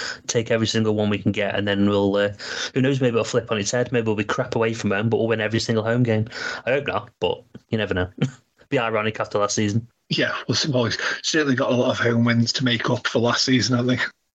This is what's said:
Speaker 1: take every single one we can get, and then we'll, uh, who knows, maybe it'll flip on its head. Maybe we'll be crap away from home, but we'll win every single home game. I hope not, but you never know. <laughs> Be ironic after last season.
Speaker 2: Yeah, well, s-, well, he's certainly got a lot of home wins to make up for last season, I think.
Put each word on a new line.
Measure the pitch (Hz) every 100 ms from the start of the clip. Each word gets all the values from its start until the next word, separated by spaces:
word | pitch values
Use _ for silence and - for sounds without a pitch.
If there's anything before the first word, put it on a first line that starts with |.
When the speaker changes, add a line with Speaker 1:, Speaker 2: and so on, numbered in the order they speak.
| - - -
Speaker 1:
take | 120 110
every | 113 110
single | 113 110
one | 107 104
we | 104
can | 95
get, | 101 101
and | 98 101
then | 101 101
we'll, | 101 101 101
uh, | 101 101 - - -
who | -
knows, | 131 139
maybe | 127 113
it'll |
flip | 107 123 110
on | 110
its | 98
head. | 123 120
Maybe | 123 113
we'll | 107
be |
crap | 104 - 120 120
away | 113
from | 113 104
home, | 98 113
but | 131
we'll | 113
win | 110
every | 107 113
single | - 113
home | 110 120
game. | 120 110 110 - - -
I | -
hope | 139 -
not, | 92 - _
but | 90 - - - _
you | 113
never | 101
know. | 92 90 - 135 -
<laughs> | _ _ _
Be | 135
ironic | 117 110 107 -
after | 107 107
last | 101 -
season. | 104 104 - _ _
Speaker 2:
Yeah, | 147 120 - -
well, | -
s-, | 165
well, | 127 113
he's | - - -
certainly | - 160 147 123
got | 123
a | 123
lot | 110
of | 95
home | 120 117
wins | 120 117 113
to | -
make | 127 113 -
up | 120 -
for | 120
last | 117 120
season, | - 127 101 123
I |
think. | 123 123 - - _